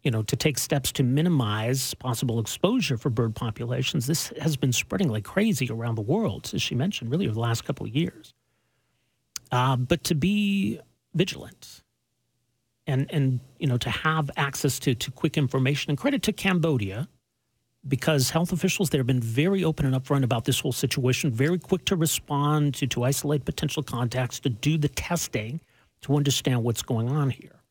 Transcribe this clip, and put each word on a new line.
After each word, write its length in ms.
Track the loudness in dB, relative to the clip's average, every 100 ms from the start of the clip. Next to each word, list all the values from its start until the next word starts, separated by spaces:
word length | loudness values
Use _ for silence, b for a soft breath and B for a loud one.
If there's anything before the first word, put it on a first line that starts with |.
you 80 | 0
know, 120 | 0
to 140 | 0 0
take 220 | 0 -2
steps 320 | -2 -2 0
to 100 | 0
minimize 880 | 2 2 2 2 2 0 0 -2 -4
possible 460 | -6 -4 -2 0 0
exposure 560 | -2 0 0 2 0 -2
for 140 | -2
bird 240 | 0 0
populations. 720 | -2 -6 -6 -4 -4 -2 -2 -2
This 260 | -2 -4 -4
has 160 | -4 0
been 160 | 0
spreading 380 | 0 -2 0 0
like 140 | 0
crazy 440 | -2 0 2 2 -2
around 260 | -2 -2 -2
the 60 |
world, 480 | 0 0 0 -4 -6
as 80 | -4
she 120 | -2
mentioned, 360 | 0 0 -2 -2
really 160 | -2 0
over 80 |
the 60 | 0
last 260 | -2 -2 -4
couple 180 | -6
of 100 | -4
years. 380 | -2 -2 -4 -20 _ _ _ _ _ _ _ _ _ _ -18 -2
Uh, 240 | 2 4 2
but 260 | 2 0
to 100 | 0
be 680 | 0 2 2 0 0 0 -4 -10 _ _
vigilant 680 | -2 -2 -2 -14 -18 -20 -20 _ _ _ _ _ _ _ _ _ _ -2
and, 240 | 0 0
and, 280 | 2 2 0 -6 _
you 80 | 0
know, 100 | 0
to 140 | -2
have 400 | -2 0 0 -2 -2
access 400 | -4 0 -2 0
to, 160 | -2
to 160 | -2 -4
quick 260 | -2 -2 0
information. 540 | 0 2 0 0 -2
And 80 | 0
credit 240 | 0 0
to 100 | 0
Cambodia, 760 | 0 0 2 2 2 -2 -4 -8 _ _ _ _ _ _ _ -4
because 420 | 0 2 2 2
health 220 | 2 0
officials 380 | 0 0 2 0
there 80 | 2
have 80 | 2
been 140 | 2
very 440 | 2 2 2 4
open 220 | 2 2 2
and 80 |
upfront 280 | 0 2 2
about 220 | 2 2
this 160 | 2 0
whole 100 | 0
situation, 640 | 0 0 2 2 2 0
very 260 | 2 2 2
quick 260 | 0 0 2
to 100 | 2
respond, 800 | 2 0 -2 0 2 4 2
to, 120 | 0 -2
to 180 | 0
isolate 400 | 0 0 0 0
potential 380 | -2 -4 -2 -2
contacts, 560 | -4 -2 -2 0 -2 -2
to 100 | -2
do 260 | 0 0 2
the 120 | 0
testing, 720 | -2 -4 -4 -2 -4 -6 -10 b b b b
to 120 | 0
understand 480 | 2 2 0 2 2
what's 200 | 0 -2
going 280 | -2 -2 0
on 200 | 0 0
here. 300 | -2 -10 -20 _